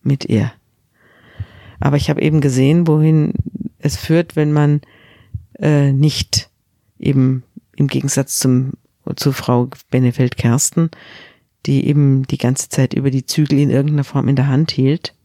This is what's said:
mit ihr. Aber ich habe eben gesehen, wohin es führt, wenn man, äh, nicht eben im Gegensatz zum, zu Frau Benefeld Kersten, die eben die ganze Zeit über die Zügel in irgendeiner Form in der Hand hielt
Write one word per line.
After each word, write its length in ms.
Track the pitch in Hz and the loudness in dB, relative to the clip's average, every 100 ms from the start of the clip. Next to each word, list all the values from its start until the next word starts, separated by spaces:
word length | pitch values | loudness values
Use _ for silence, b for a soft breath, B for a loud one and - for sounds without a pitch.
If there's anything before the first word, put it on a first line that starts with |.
mit 220 | - 139 | -2 -4
ihr. 280 | - 110 - - _ _ _ B B B B B B B B B | 0 -2 -2 -8 _ _ _ B B B B B B B B B
Aber 160 | 143 143 | 0 0
ich 140 | - | 0
habe 100 | 147 | 0
eben 180 | 156 151 | 0 2
gesehen, 460 | 143 127 135 165 165 | 0 2 2 2 2
wohin 460 | 151 156 156 151 - - - - _ | 2 4 2 0 -2 -4 -4 -12 _
es 180 | 151 - | -6 -6
führt, 380 | - 160 170 - | 0 0 0 -2
wenn 160 | 151 | 0
man, 280 | 147 147 147 B B B B B B - - | 2 2 0 B B B B B B -16 -4
äh, 340 | 151 147 143 | 0 2 2
nicht 580 | 135 151 - - - - _ _ _ _ _ | 2 0 0 -4 -6 -6 _ _ _ _ _
eben 460 | - 135 131 131 - - _ - | -2 2 2 0 -6 -20 _ -4
im 100 | 139 | -2
Gegensatz 520 | 139 139 139 135 - | -2 -2 -2 -4 -2
zum, 340 | 131 127 131 - _ _ - - | 0 0 0 -8 _ _ -12 -4
zu 160 | 143 | -4
Frau 360 | 131 - 123 123 - - | -2 0 0 0 -8 -4
Benefeld 460 | 127 127 120 127 - | 0 0 0 -2 0
Kersten, 540 | 117 117 - - 165 B B B B B B _ - | 0 0 0 -2 -2 B B B B B B _ -2
die 200 | 139 - | -2 0
eben 400 | 147 139 135 131 | 2 2 2 -2
die 120 | 139 | -2
ganze 300 | 120 135 - | -2 -2 -4
Zeit 260 | - 131 | -2 -2
über 160 | - 135 | 0 -2
die 160 | 131 - | -4 -4
Zügel 320 | - 151 139 | -2 0 2
in 100 | 143 | 2
irgendeiner 340 | 127 143 151 | 0 0 -2
Form 240 | 139 143 - | -2 -2 0
in 80 | 139 | 0
der 120 | 143 | 0
Hand 220 | 131 160 | 0 0
hielt 420 | - 135 160 - _ | 0 0 -2 -6 _